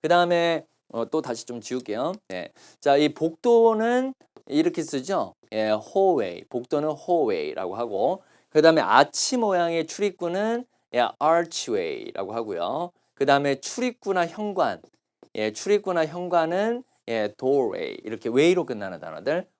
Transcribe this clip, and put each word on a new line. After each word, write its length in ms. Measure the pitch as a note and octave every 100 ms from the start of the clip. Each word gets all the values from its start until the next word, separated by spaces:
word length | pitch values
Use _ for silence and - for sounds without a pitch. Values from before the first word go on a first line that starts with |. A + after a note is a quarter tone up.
그다음에, 640 | D#3+ F3 F3 F3 E3+ D#3+ - _ _
어, 200 | A2+ A#2
또 140 | D#3+
다시 240 | C3 A2+ -
좀 140 | A#2+
지울게요. 520 | G#2+ B2+ A#2+ G#2+ C#3+ G#3 _
예. 180 | F#2 E2+ _ - _
자, 160 | C#3+ C#3
이 140 | D3+
복도는 1040 | D3 D#3+ D#3+ A#3+ A#3 A3+ G#3+ A3+ B3 C4 C4 _ - -
이렇게 360 | D3+ E3+ F3
쓰죠. 520 | D3+ C#3 C3 F#3 F#2+ _ _
예, 180 | A2 G#2+
hallway. 760 | G#2+ - G3 F#3+ D#3 F#2+ F2 -
복도는 420 | B2 B2 D3 D3+
hallway라고 840 | D3+ - F3 B2+ F2 D2+ D2 F#2
하고, 480 | G2+ A#2+ G2 B2 F#3+ _ _ _
그다음에 300 | D3+ D#3 D#3+
아치 560 | F#2 A#2 C#3+ - - B3
모양의 500 | A3 F3+ E3+ E3 D#3+
출입구는, 760 | - G#3 F#3+ F3 F3+ A3 A#3 B3+ _ _
예, 140 | A#2+ A#2 -
archway라고 1080 | D3+ E3+ E3+ - - G#2 E2 B1 G#1 - F#2+
하고요. 600 | A2+ A2 F2 F2 C3+ F3 _ _
그다음에 420 | _ C#3 C#3 C#3+ C3+
출입구나 720 | - - B3 A#3+ G3+ F#3 E3+
현관. 540 | - G#3 F#3 C3+ F#2 - _ _ _ -
예, 180 | - G#2+
출입구나 540 | G#2+ F#3+ G#3 G3+ F3 D#3+
현관은, 760 | E3+ F3+ E3+ D#3+ F3+ G#3+ A#3+ - _ -
예, 240 | A2+ G#2 -
doorway. 600 | C3 C#3 A#2+ F#2 D2 -
이렇게 240 | - A2 A#2+
way로 360 | B2 E3 F3+ D#3+
끝나는 340 | A2+ G2 E2+
단어들. 460 | E2+ D#2 G#2+ E3 -